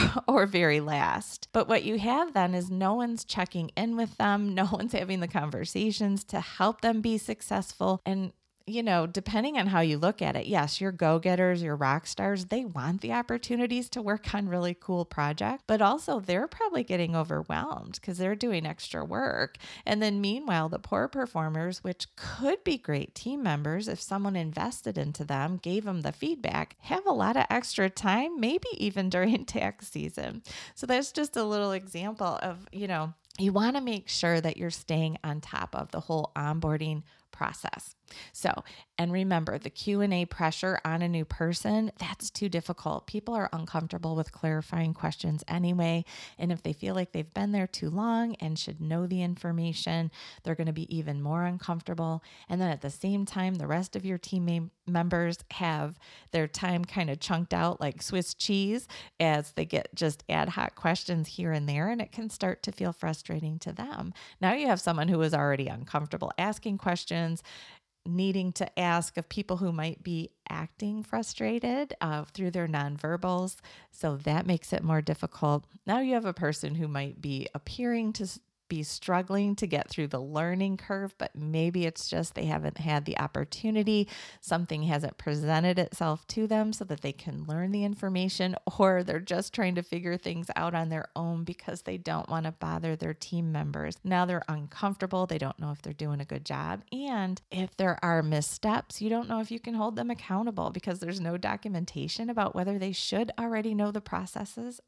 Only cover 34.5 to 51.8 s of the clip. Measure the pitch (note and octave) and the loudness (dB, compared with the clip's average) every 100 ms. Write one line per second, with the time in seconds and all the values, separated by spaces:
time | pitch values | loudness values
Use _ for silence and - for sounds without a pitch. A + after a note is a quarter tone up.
34.5 | - E3+ - - D#3+ D#3+ D#3 D#3 D3+ - | -2 -4 -6 0 2 2 0 -4 -4 -4
35.5 | - - C2 - E3 - D#3+ D3+ C#3+ D3 | -6 -4 -6 -4 -6 -2 -2 0 -2 0
36.5 | D#3+ D#3+ D#3 D#3 D3+ - _ _ - - | 0 2 0 0 -4 -6 _ _ -4 -4
37.5 | - - - - - _ - - - - | -4 -8 -8 -12 -18 _ -18 -16 -2 0
38.5 | - - - - - E3+ F#3 F#3+ E3+ D#3 | 0 -6 -20 -12 -2 0 2 2 2 2
39.5 | - - - G#3 G3+ G3+ F3+ F3 - D#3+ | -4 -6 -6 0 2 2 2 0 0 0
40.5 | - F#3 F#3 D#3+ E3 F3 E3+ D#3 - E3 | 2 0 0 0 0 2 0 -2 0 0
41.5 | F3 G#3+ G#3+ A3 - F3 G3 - - G3+ | 0 2 2 0 -4 -8 -6 -8 -4 -2
42.5 | E3+ - E3+ D#3 D3+ - G#3 A3 A3+ F#3+ | -2 -2 -4 -4 -4 -4 -6 -2 -2 -2
43.5 | E3 E3 D#3+ E3 F3 E3+ D#3+ D#3 - D#3+ | -4 -4 -4 -2 -4 -2 0 -2 -2 0
44.5 | D#3 - E3+ E3 E3 D#3+ - E3 D3+ - | 0 -2 0 0 0 -2 -2 -2 -2 -2
45.5 | E3+ F3 F3+ E3 E3 - - - - F3 | 0 2 2 2 2 -2 -10 -16 -4 -2
46.5 | E3 D#3+ D3+ G3 F#3 F3+ E3+ D#3+ G3 G3+ | 0 -2 -4 -2 -2 -2 -4 -4 -2 0
47.5 | G3+ F#3 - D#3 F3 A#3 A3+ A#3 - D#3+ | 2 0 -2 -2 0 2 2 0 -2 -2
48.5 | D#3+ - D#3 D#3 E3 F3+ F#3 F3 F3 E3+ | -2 -4 -4 -2 0 0 0 0 0 0
49.5 | E3+ E3 D#3+ E3 E3 D#3+ - - - - | 0 0 0 0 0 0 -4 -16 -10 -4
50.5 | D#3+ D#3+ D#3 E3 E3 D3+ C#3+ C#3+ E3 F3 | 0 0 -2 -2 -2 -2 -2 0 0 0
51.5 | F3+ - E3+ | -2 -4 -4